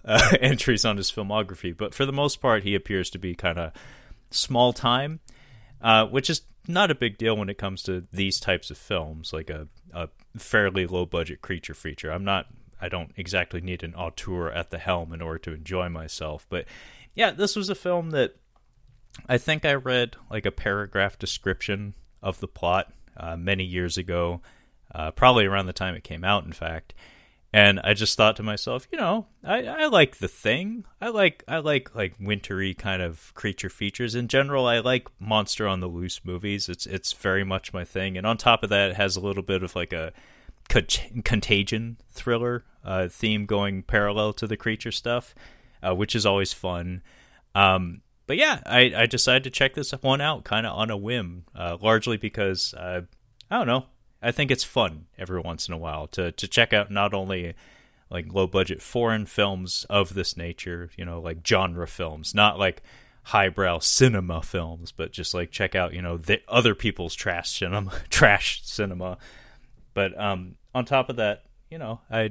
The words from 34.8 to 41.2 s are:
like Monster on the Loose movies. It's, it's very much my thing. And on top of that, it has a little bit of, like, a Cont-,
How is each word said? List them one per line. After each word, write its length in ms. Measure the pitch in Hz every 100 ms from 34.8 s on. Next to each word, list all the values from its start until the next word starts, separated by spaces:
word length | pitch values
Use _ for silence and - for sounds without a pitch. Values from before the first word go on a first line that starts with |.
like 280 | 117 127 - -
Monster 480 | 98 107 101 - 107
on 140 | 92
the 80 | 90
Loose 320 | 85 90 -
movies. 440 | 92 90 101 101 90
It's, 180 | 87 -
it's 260 | 95 -
very 300 | - 98 95
much 300 | 95 95 -
my 120 | 95
thing. 320 | 87 95 95 92
And 100 | 107
on 100 | 113
top 260 | 123 117
of 60 | 104
that, 220 | 101 98
it 60 | 90
has 200 | 98 92
a 40 |
little 220 | 101 98
bit 220 | 92 95
of, 100 | 90
like, 180 | 90 87
a 200 | 85 80 - - - - - -
Cont-, 560 | - - - - 120